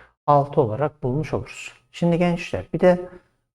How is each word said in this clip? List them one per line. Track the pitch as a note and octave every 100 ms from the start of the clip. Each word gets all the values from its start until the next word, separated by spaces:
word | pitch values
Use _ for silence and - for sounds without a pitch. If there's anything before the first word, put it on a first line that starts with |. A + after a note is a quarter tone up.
| - _ -
Altı | C#3+ C#3 E3
olarak | A2+ A2 D3 -
bulmuş | B2+ C#3+ -
oluruz. | G#2+ - - - - _
Şimdi | - E3+ E3+
gençler | F3 E3+ - F#2 -
bir | D#3+
de | F3+ F3+ - - _ _ _